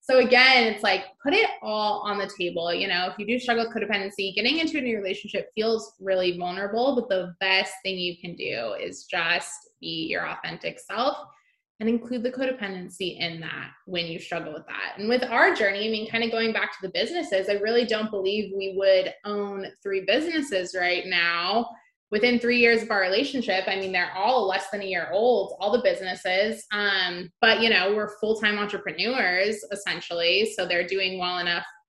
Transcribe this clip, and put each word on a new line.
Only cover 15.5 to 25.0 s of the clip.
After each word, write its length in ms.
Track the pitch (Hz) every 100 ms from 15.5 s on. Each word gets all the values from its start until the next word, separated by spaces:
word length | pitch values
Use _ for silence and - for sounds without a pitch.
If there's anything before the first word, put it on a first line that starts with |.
| 330
journey, 320 | 202 196 220
I 40 |
mean, 160 | 214 214
kind 120 | 226
of 60 | 233
going 240 | 226 226
back 160 | 208 202
to 40 | -
the 80 | 190
businesses, 560 | 175 226 349 277 190 190
I 40 |
really 320 | 202 208 240 226
don't 260 | 208 220
believe 420 | 202 190 208 190 196
we 200 | 190 185
would 340 | 196 190 185 - 208
own 400 | 208 202 196 190 196
three 200 | 196 196 180
businesses 720 | 240 330 320 226 190 180 185
right 280 | 180 180 185
now 600 | 175 170 170 180 220 233 - _ _ _
within 260 | 208 247 240
three 200 | 233 240
years 240 | 233 226
of 80 | 220
our 100 | 208
relationship. 640 | 185 202 277 269 214 190 208
I 120 | 196
mean, 140 | 190
they're 200 | 185 175 185
all 320 | 208 262 196
less 220 | 190 -
than 140 | 208
a 20 | 196
year 240 | 180